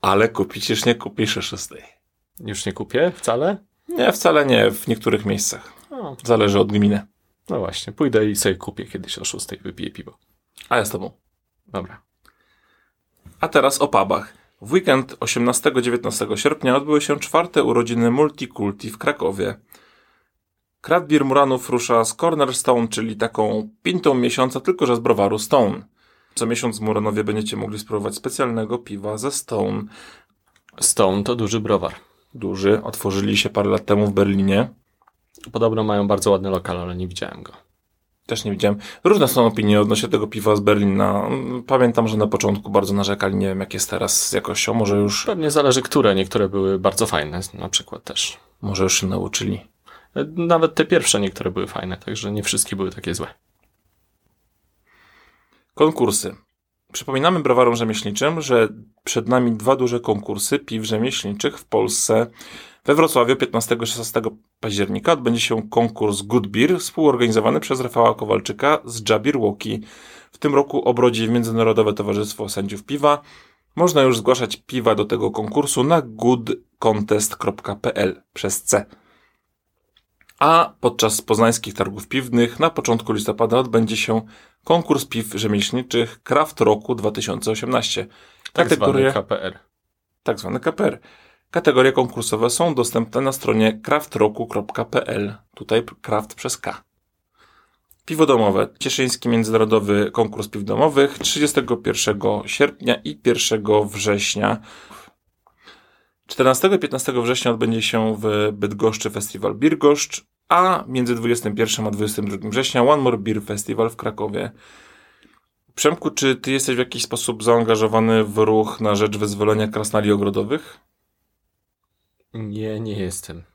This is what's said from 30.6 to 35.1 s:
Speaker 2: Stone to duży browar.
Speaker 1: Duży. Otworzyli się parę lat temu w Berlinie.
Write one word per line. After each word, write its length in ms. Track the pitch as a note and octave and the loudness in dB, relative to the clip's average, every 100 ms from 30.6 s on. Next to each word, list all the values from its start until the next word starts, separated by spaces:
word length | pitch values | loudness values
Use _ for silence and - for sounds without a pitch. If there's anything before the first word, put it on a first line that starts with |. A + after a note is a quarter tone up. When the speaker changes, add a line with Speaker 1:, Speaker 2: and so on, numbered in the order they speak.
| _ - | _ -4
Speaker 2:
Stone 440 | - - G2+ F#2+ | -2 2 2 2
to 120 | G#2 A#2+ | 0 -2
duży 240 | G#2+ A2+ | -2 -2
browar. 340 | G#2+ G2+ - - _ _ _ | 0 0 0 -8 _ _ _
Speaker 1:
Duży. 500 | C3 G2+ F#2+ G2 G#2+ | -10 -8 -2 2 2
Otworzyli 540 | G#2+ - G2+ G2 G2+ G2+ | 0 -6 -4 -2 0 0
się 120 | G2 | 0
parę 200 | G2+ G2+ | 0 0
lat 160 | G2+ - | 0 0
temu 220 | G#2 G#2 | 2 2
w 60 | |
Berlinie. 560 | G2 G2+ G2 G2 G2 C3 - _ _ _ | 2 2 2 2 2 0 -6 _ _ _